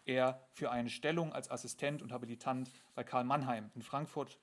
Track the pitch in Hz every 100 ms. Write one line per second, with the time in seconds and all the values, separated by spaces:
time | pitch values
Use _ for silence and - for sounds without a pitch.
0 | - 127 127 131 - - 135 123 120 -
1 | 151 165 160 135 - 127 117 - 143 151
2 | 117 123 117 117 135 127 131 - - -
3 | 123 127 123 147 127 113 107 120 107 139
4 | 151 147 135 -